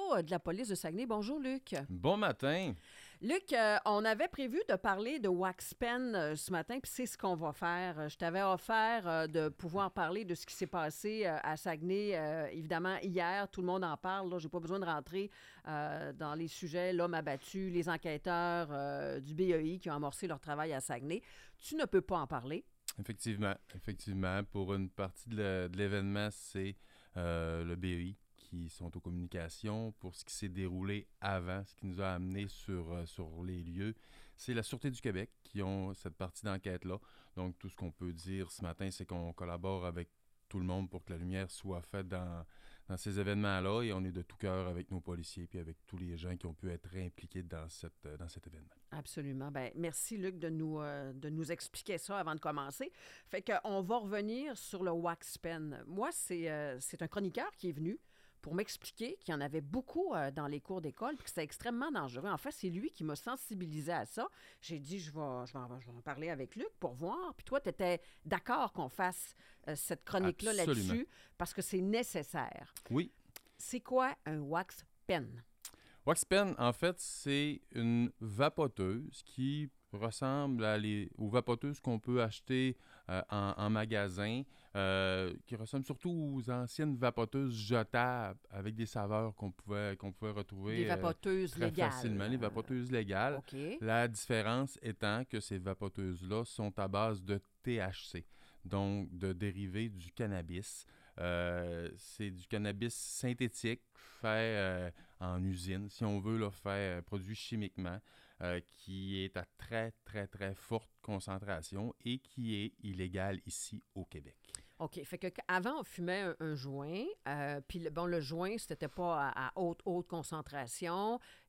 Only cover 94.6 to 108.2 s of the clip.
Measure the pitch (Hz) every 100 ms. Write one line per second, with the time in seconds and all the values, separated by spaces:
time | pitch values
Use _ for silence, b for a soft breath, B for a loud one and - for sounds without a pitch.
94.6 | 135 - 120 107 104 110 131 113 - 98
95.6 | 92 95 98 - 95 87 92 107 117 -
96.6 | 104 101 98 101 113 104 92 101 - _
97.6 | 127 117 95 98 - - - B B B
98.6 | 90 98 98 101 92 90 95 87 101 95
99.6 | 98 98 117 98 87 - 110 95 82 87
100.6 | - - - B B - 87 87 87 87
101.6 | 87 85 85 - - - 104 90 87 107
102.6 | 104 101 117 - - - 123 120 120 -
103.6 | 113 123 _ - - - 113 110 113 107
104.6 | 95 90 90 - B B 90 90 95 90
105.6 | 92 95 101 - 110 101 101 113 104 101
106.6 | 101 98 98 87 - 101 92 110 - 110
107.6 | 101 - 90 95 B B